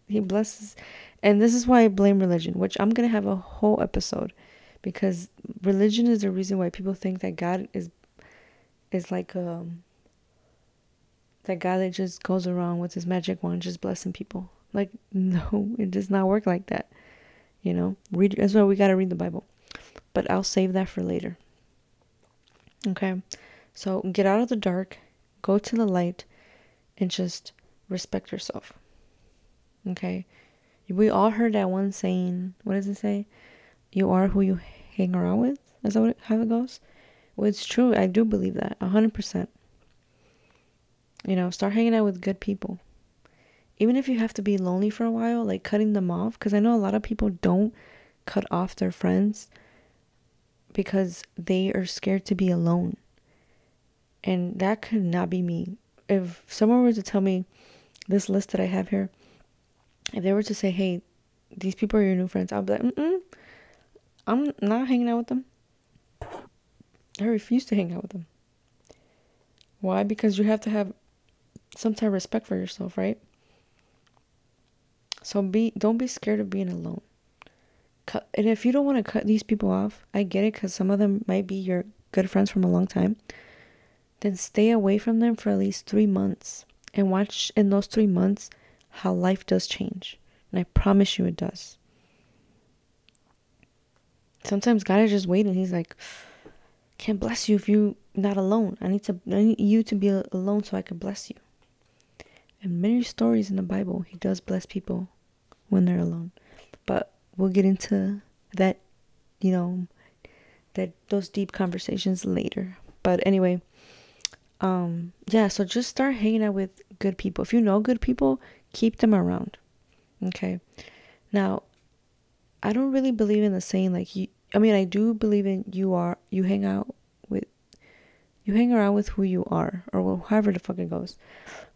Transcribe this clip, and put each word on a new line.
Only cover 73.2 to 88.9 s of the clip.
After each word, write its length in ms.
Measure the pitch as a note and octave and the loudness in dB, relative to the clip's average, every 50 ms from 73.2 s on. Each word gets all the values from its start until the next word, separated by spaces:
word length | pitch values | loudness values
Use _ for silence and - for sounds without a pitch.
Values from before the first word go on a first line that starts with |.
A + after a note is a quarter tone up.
| _ _ _ _ _ _ _ _ _ _ _ _ _ _ _ _ _ _ _ _ _ _ _ _ _ _ _ _ _ _ _ _ _ _ _ _ _ _ - - | _ _ _ _ _ _ _ _ _ _ _ _ _ _ _ _ _ _ _ _ _ _ _ _ _ _ _ _ _ _ _ _ _ _ _ _ _ _ -16 -16
So 200 | - - - G3+ | -14 -4 -4 -2
be, 320 | G3 F#3+ F#3 A3 A3+ A3+ - - | -2 0 0 0 0 0 -2 0
don't 200 | - G#3 A3+ A#3 | 0 0 0 0
be 100 | B3+ B3+ | -2 -4
scared 320 | - - - G#3 G#3+ G#3+ | -6 -6 -4 -2 -2 -2
of 100 | G#3 F#3+ | -2 -4
being 200 | F#3+ G3 F#3+ F3+ | -4 -4 -4 -4
alone. 320 | F3 E3+ E3 E3+ F3 - - _ _ _ _ _ _ _ - - _ _ _ _ _ _ _ _ _ _ _ | -6 -6 -8 -8 -10 -10 -12 _ _ _ _ _ _ _ -20 -20 _ _ _ _ _ _ _ _ _ _ _
Cut, 220 | - - G#3 - _ - | -8 -8 -8 -8 _ -4
and 140 | - G#3 A3 | 0 2 2
if 180 | A3 G#3 - | 2 2 2
you 60 | A#3+ | 2
don't 140 | B3+ C#4+ C#4+ | 2 2 2
wanna 180 | C#4 C#4 B3+ G3+ | 2 0 0 -2
cut 240 | - - G#3+ G#3+ G#3 | -2 -4 -2 0 2
these 160 | G#3+ G#3+ - | 0 0 2
people 260 | - A3 G#3 - F#3+ | -2 -2 0 0 0
off, 360 | F#3 F#3+ G3+ G#3 - - - _ - | 0 0 -2 -4 -6 -10 -20 _ -2
I 100 | G3 G3+ | -2 -2
get 200 | F3+ E3 G3 G3+ | 0 0 0 0
it, 100 | A3 G#3+ | 0 -2
'cause 200 | - - F#3 - | -2 -6 -6 -4
some 160 | - F#3+ F#3+ | -2 0 0
of 100 | G3+ G3+ | 2 4
them 240 | G#3 G3+ G3 G#3 A3 - | 4 2 2 0 -2 -2
might 180 | F#3 G3 G3 | -2 -2 -2
be 100 | F#3 G3 | -2 -6
your 300 | G3 F#3 F#3 F3+ F3 - G#3 - _ _ _ | -6 -2 -2 -2 -2 -2 -6 -12 _ _ _
good 180 | - F#3+ F#3+ F#3+ | 0 0 0 2
friends 200 | - F#3+ G3 G3 | 2 0 0 2
from 140 | - F#3+ F#3 | 2 2 2
a 80 | F3+ | 4
long 160 | F3 F3 F#3 - | 4 2 2 0
time. 300 | - F#3+ F3+ F#3+ A3 - _ - - - - - - - - _ _ _ _ _ _ _ _ _ _ _ | 0 0 0 0 0 -2 _ -16 -20 -20 -20 -20 -20 -20 -20 _ _ _ _ _ _ _ _ _ _ _
Then 140 | - G#3 F#3+ | -4 -4 -4
stay 360 | F3+ - - - G#3+ G#3 A3+ | -4 -8 -4 2 2 4 4
away 260 | A#3 A3+ G3 G3 G3 G#3 | 4 4 4 2 2 2
from 220 | - A#3+ A3+ A3+ | 2 0 2 2
them 160 | A#3 A#3 A3+ | 2 2 0
for 140 | - - G#3+ | 0 0 0
at 100 | G3+ F#3+ | 0 2
least 260 | G3 G3+ G3 - - | 0 -2 -2 -6 -8
three 220 | - G3+ G#3 G#3+ G3+ | 0 2 4 4 4
months 580 | F#3+ F#3 G3 G3 F3+ - - - - - - _ _ _ - - - | 2 2 0 -2 -4 -6 -10 -16 -16 -16 -20 _ _ _ -20 -6 -2
and 180 | G3+ G3+ F#3+ | 0 2 2
watch 400 | F#3 F#3+ G#3 G#3 - - - - - | 2 2 0 -2 -2 -6 -8 -2 2
in 140 | A3 G#3 G3 | 2 4 4
those 180 | G3 G3+ G3+ - | 4 2 0 0
three 200 | - A3 G#3+ G3+ | 2 2 2 4
months 420 | F3+ F3 F#3 F#3+ G3+ - - - - _ _ _ _ _ _ | 4 4 4 2 2 0 -6 -14 -20 _ _ _ _ _ _
how 240 | _ | _